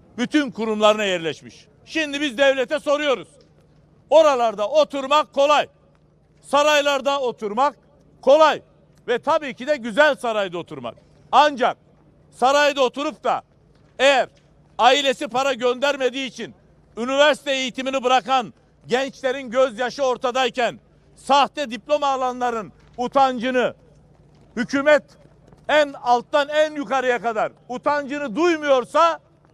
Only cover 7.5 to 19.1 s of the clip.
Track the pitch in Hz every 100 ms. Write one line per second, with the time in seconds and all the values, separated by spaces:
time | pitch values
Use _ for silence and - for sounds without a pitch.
7.5 | 214 277 - _ _ _ _ - 294 311
8.5 | 240 - _ _ _ - 240 - 320 294
9.5 | 214 254 302 226 214 302 269 240 214 196
10.5 | 170 156 147 120 - _ _ _ 240 302
11.5 | 277 233 180 _ _ _ _ _ - 247
12.5 | 285 294 285 254 - 302 220 247 151 -
13.5 | _ _ _ _ - 262 269 185 _ _
14.5 | _ _ - 226 277 277 254 285 233 269
15.5 | 269 247 247 277 277 254 254 262 - 196
16.5 | - _ _ _ - 240 269 294 277 -
17.5 | 269 262 240 262 269 247 254 220 262 202
18.5 | - _ _ 135 233 277